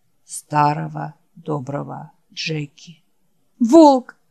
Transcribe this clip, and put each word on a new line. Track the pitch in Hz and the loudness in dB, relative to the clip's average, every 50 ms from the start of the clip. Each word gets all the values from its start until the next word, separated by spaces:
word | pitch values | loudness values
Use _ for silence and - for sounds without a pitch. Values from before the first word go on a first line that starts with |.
| _ _ _ _ _ | _ _ _ _ _
Старого | - - - - - 151 147 147 147 147 156 165 156 156 156 147 151 151 _ _ _ _ | -20 -20 -20 -12 -4 0 0 2 0 0 -2 -6 -10 -12 -12 -14 -14 -16 _ _ _ _
доброго | - 165 - 151 143 127 131 139 143 143 135 139 135 147 156 _ _ _ _ - | -18 -12 -10 -8 -8 -8 -8 -10 -10 -10 -12 -14 -16 -18 -20 _ _ _ _ -16
Джеки! | - - 160 160 151 147 147 _ _ - - 160 _ _ _ _ _ _ _ _ _ _ _ _ - | -12 -10 -8 -8 -8 -10 -12 _ _ -20 -20 -20 _ _ _ _ _ _ _ _ _ _ _ _ -2
Волк, | 247 220 262 339 320 294 269 254 240 - - _ _ _ | 0 4 6 8 8 8 6 4 0 -6 -18 _ _ _